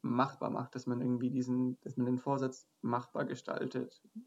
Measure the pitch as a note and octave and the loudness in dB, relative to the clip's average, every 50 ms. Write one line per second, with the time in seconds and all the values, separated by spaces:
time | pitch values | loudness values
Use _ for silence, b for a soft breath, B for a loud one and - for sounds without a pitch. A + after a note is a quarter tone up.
0 | - C#3 A#2+ B2 C3 C#3 - - - - - A2+ B2 - - B2+ - B2+ B2 B2 | -2 2 2 2 2 2 0 -2 -2 -2 -2 -2 -4 -6 -8 -6 -2 -2 0 2
1 | B2 B2 B2 A#2+ B2 B2+ B2+ C3 B2+ B2+ B2+ B2+ B2+ B2+ B2 - - - B2+ - | 2 2 2 2 2 2 2 0 2 2 2 2 2 0 0 -4 -6 -6 -2 0
2 | B2 B2 B2+ B2 - C#3 C#3 C3+ C3 C3 C3 - - _ _ _ - A#2 A#2+ B2 | 2 2 2 2 2 0 2 2 0 0 -2 -6 -16 _ _ _ -2 0 0 0
3 | B2 - - - - - - - - - - - - - - B2+ B2 - - - | 0 -2 -2 -2 -2 -2 -4 -4 -4 -4 -2 -2 -2 -2 -2 -2 -4 -4 -8 -14
4 | - - - A3 B3 | -20 -16 -14 -14 -8